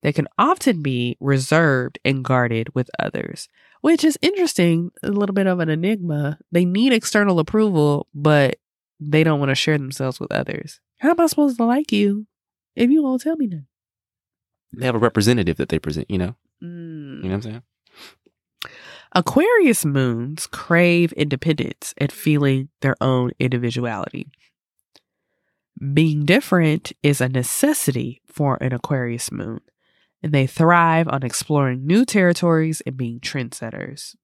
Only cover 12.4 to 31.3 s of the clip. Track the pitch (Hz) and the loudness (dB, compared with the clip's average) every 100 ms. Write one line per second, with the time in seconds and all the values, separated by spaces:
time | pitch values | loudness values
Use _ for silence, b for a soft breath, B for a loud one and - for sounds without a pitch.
12.4 | _ _ _ - 247 311 277 262 302 320 | _ _ _ 0 2 4 2 0 -2 -2
13.4 | 247 165 135 _ _ _ _ _ _ _ | -4 -6 -14 _ _ _ _ _ _ _
14.4 | _ _ _ - 127 113 120 - 104 123 | _ _ _ -6 -2 2 2 2 2 2
15.4 | 87 78 - 80 - 76 - 98 90 117 | 2 -2 -2 -2 -4 -6 -4 -4 -4 -8
16.4 | _ _ 175 175 165 160 143 - 92 98 | _ _ -16 -14 -14 -14 -14 -10 -6 -6
17.4 | 113 110 _ _ _ B B B _ _ | -6 -14 _ _ _ B B B _ _
18.4 | _ _ B B B B B 185 - - | _ _ B B B B B -2 2 2
19.4 | 381 480 330 220 151 139 127 117 123 160 | 4 4 4 2 0 0 0 -2 -6 -10
20.4 | - - - 170 175 170 170 - 147 135 | -12 -14 0 4 6 4 2 0 -2 -2
21.4 | 160 151 - - - - 143 - - 147 | 0 -2 -2 -8 -14 -4 -4 -2 0 2
22.4 | 139 135 139 _ 139 - 131 127 123 - | 2 0 -4 _ -2 0 0 0 0 -2
23.4 | 127 127 120 120 120 104 - - - _ | -2 -2 -2 -4 -6 -6 -8 -10 -14 _
24.4 | _ _ _ _ _ _ _ _ _ _ | _ _ _ _ _ _ _ _ _ _
25.4 | _ _ _ - 139 143 160 151 147 202 | _ _ _ -12 -2 2 2 2 2 2
26.4 | - 180 160 151 - - 147 143 127 131 | 4 2 2 0 -4 -2 0 2 0 -2
27.4 | 123 - 285 311 - 127 101 131 _ - | -4 0 0 2 -2 -2 -6 -10 _ -2
28.4 | 143 131 127 127 - 139 120 117 - - | -2 0 -2 -4 -4 -4 -4 -6 -8 -8
29.4 | 107 113 _ _ _ _ _ _ 160 147 | -8 -10 _ _ _ _ _ _ -2 0
30.4 | 131 - 165 175 165 160 165 135 131 | 0 2 4 6 4 2 2 -2 -4